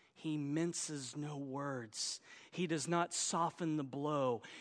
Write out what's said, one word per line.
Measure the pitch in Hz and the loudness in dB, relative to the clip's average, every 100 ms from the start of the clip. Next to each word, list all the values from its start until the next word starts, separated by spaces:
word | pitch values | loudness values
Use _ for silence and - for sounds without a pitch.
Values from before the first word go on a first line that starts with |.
| - - | -20 -8
He | 160 151 | -2 0
minces | 143 151 170 165 - 147 127 151 | 0 2 0 0 -4 -6 -6 -6
no | 147 143 | -6 -4
words. | 139 135 143 131 113 - - - - - - | -4 -4 -2 -4 -6 -6 -6 -6 -12 -20 -12
He | - 175 | -2 2
does | 160 147 | 2 4
not | 175 175 | 2 4
soften | - - 175 165 - 165 151 | 0 0 4 2 2 0 2
the | |
blow. | 135 143 147 147 131 113 - - | 0 -2 0 4 4 2 -2 -14